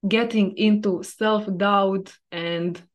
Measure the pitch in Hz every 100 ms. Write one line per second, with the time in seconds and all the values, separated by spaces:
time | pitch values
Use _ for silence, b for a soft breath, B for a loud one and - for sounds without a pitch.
0 | 196 220 233 220 196 - 214 208 214 175
1 | 175 - 214 214 208 180 202 202 196 196
2 | 190 - _ 170 170 170 175 170 -